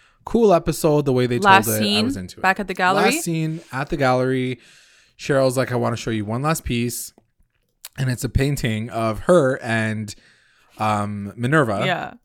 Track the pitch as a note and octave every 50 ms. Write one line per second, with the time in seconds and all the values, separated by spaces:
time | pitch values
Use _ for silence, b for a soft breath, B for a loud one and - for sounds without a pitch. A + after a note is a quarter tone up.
0 | b b b b _ - - A#3 A#3 G3+ F3 E3 E3 E3+ D3+ - - D#3 D3 D3
1 | C#3 C#3 B2+ B2+ B2+ A#2+ A#2+ B2 G3 G3+ F#3+ G3 - - G#3+ - G#3+ G#3 G#3 G#3+
2 | A3 C4 C#4 G3 F#3 F3+ - - - F#3 F#3+ - G3+ F3+ F#3 G3+ F#3 F3+ F#3+ G3+
3 | - A#3+ C4+ E4+ - E3+ E3 D#3+ D#3+ D#3+ D#3+ E3 - - B2+ C3 C#3+ - - C3+
4 | C3+ B2+ B2+ B2+ B2+ C3 C3 B2+ B2+ B2+ B2+ b b b b b b b b b
5 | b b b - - - C#3+ C3+ C3+ C3 B2 C3 B2 A#2 B2 A#2 A#2 A#2 A#2 A2
6 | - A#2+ A2+ A2 G#2 G#2 A2+ B2 C#3+ D#3 D#3+ - - - B2 A#2 A#2+ A#2+ A#2 -
7 | - - - _ _ _ _ _ _ _ _ _ _ _ _ _ - - - -
8 | C3+ B2+ B2 - - B2 - - C3+ C#3+ C#3+ - - A#2 A2 G#2+ A2+ B2 - A2+
9 | A2+ A2 G#2+ G2+ - - F3+ E3+ C#3 B2+ C#3 - - A#2 A2+ A2+ A2 A2 A2 A2
10 | G#2+ G2+ - b b b b b b b b b b b b - G#2+ G#2+ G#2+ G#2
11 | G#2 G#2 G#2 G2+ G2+ G2+ F#2+ A2+ A#2+ B2+ D3+ D#3+ C3+ A2 G2 G2+ C3 F#3 F3 D#3
12 | C3+ - - -